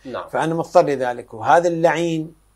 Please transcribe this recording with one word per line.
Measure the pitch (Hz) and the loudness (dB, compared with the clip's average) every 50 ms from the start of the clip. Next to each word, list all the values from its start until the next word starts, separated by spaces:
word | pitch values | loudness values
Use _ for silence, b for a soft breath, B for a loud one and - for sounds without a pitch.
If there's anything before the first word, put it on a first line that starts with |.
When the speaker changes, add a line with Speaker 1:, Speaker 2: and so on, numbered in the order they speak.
| - | -16
Speaker 1:
نعم. | 135 117 95 87 - | -12 -10 -10 -8 -6
Speaker 2:
فأنا | - 127 143 160 165 | -4 -2 -2 -2 -2
مضطر | 165 165 - - 180 160 | -4 -2 2 4 4 4
لذلك. | 143 143 123 127 123 123 123 117 - 120 | 4 0 -2 -2 -4 -6 -8 -10 -16 -14
وهذا | 110 110 131 151 175 170 | -6 0 4 4 4 4
اللعين، | 175 170 165 165 165 151 160 170 170 160 160 156 165 - _ _ _ _ | 2 0 2 2 2 2 0 -2 -2 -2 -4 -6 -8 -14 _ _ _ _